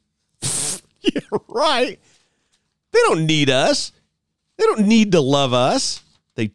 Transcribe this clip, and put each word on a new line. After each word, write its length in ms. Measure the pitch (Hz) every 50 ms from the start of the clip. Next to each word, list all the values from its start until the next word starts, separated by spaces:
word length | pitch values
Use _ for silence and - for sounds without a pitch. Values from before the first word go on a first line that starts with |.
| _ _ _ _ _ _ _ - -
<laughs> 380 | - - - - - - - - _ _ _ -
Yeah, 160 | 415 - 285 - - - 208 _ -
right. 500 | - 226 294 320 285 247 254 269 180 - _ _ _ _ _ _ _ _ _ _ _ _ _ _ _ _ _ _ -
They 60 | 440
don't 260 | 480 440 240 165 160
need 240 | 156 160 156 143 135
us. 400 | 131 127 151 214 294 - - - _ _ _ _ _ _ _ _ _ _ _ _ _
They 80 | - 440
don't 200 | 453 392 220 208
need 240 | 196 226 226 220 208
to 100 | 185 175
love 320 | 139 127 143 143 139 131 123
us. 480 | 123 123 143 208 269 - - - - - _ _ _ _ _ -
They 160 | - 113 107 -